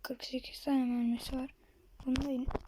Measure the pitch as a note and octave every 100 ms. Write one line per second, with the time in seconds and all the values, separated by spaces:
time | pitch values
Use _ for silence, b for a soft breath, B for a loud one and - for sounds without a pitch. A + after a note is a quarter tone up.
0 | - B3 - B3+ - - - C#4 B3 A#3+
1 | A#3 A#3 - C4 C4+ b b b b -
2 | C4 C4 C#4+ B3+ C4+ -